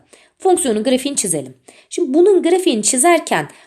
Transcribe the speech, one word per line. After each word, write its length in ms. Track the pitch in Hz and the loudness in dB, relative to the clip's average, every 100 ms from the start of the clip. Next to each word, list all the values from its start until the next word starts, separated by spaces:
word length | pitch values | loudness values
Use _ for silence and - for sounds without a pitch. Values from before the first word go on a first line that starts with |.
| _ _ _ _ | _ _ _ _
Fonksiyonun 460 | 381 349 262 214 | 0 0 0 -2
grafiğini 340 | 220 254 285 277 | 0 -2 -2 -6
çizelim. 400 | 190 160 131 - _ - _ | -4 -6 -8 -16 _ -20 _
Şimdi 240 | - 302 | -6 0
bunun 300 | 285 370 370 | 2 4 4
grafiğini 400 | 320 370 359 226 | 2 0 0 0
çizerken 640 | 208 254 330 330 330 175 143 - | 0 0 2 2 0 -4 -4 -12